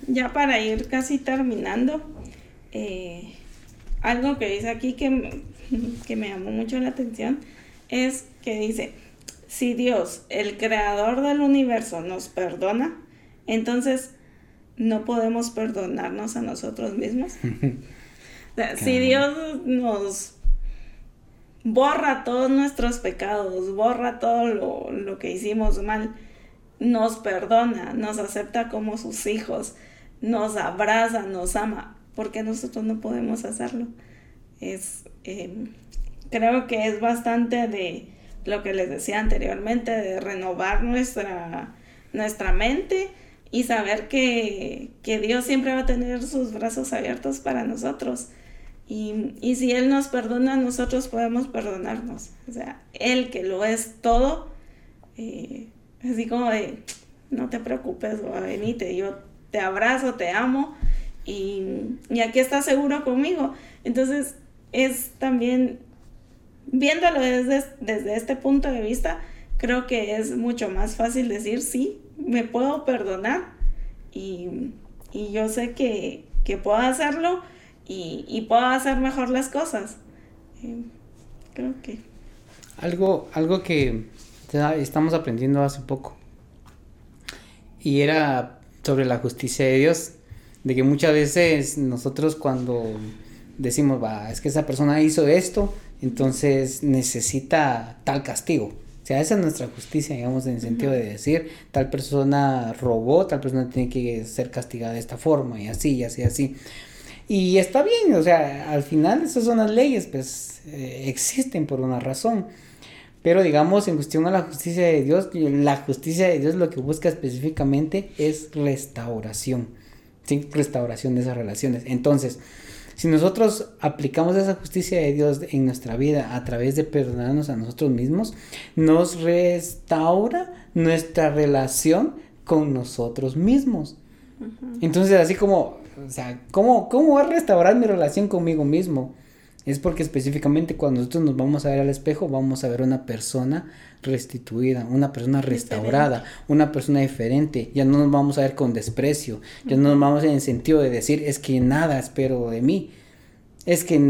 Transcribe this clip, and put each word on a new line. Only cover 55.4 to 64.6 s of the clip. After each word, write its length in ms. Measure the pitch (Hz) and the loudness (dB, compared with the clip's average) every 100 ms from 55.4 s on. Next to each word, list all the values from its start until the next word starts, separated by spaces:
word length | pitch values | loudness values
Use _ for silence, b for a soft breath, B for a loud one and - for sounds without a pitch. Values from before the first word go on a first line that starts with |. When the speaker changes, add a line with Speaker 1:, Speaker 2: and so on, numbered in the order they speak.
| 262 247 226 - _ _ | -12 -14 -16 -20 _ _
Speaker 1:
así 240 | 247 226 226 | -6 -4 -2
como 240 | 240 240 | -2 0
de, 280 | 214 190 - - - - - - | 0 -4 -10 -16 -18 -20 -20 -8
"No 200 | 247 247 | -6 -4
te 100 | 233 | -6
preocupes, 640 | 226 254 214 180 214 214 | -6 -6 -6 -8 -8 -6
va, 160 | 185 196 | -8 -8
venite, 560 | 185 202 220 233 185 180 | -6 -4 -4 -4 -6 -4
yo 220 | 196 196 - - - | -6 -10 -18 -20 -8
te 100 | 214 | -4
abrazo, 540 | 190 196 226 262 262 | -2 2 2 2 -2
te 160 | 240 175 | -2 -2
amo, 440 | 196 254 269 302 B B B B B - | 0 0 0 -2 B B B B B -10
y, 380 | 196 196 196 190 - 220 - - | -6 -6 -6 -6 -6 -8 -10 -4
y 120 | 233 | -2
aquí 180 | 226 254 | 2 2
estás 260 | 262 277 | 2 0
seguro 400 | 285 269 285 294 | 2 2 2 0
conmigo." 480 | 277 254 311 349 269 B B B | 0 0 0 0 -2 B B B
Entonces, 520 | - 240 262 285 262 - - - | -4 0 0 0 -4 -10 -20 -20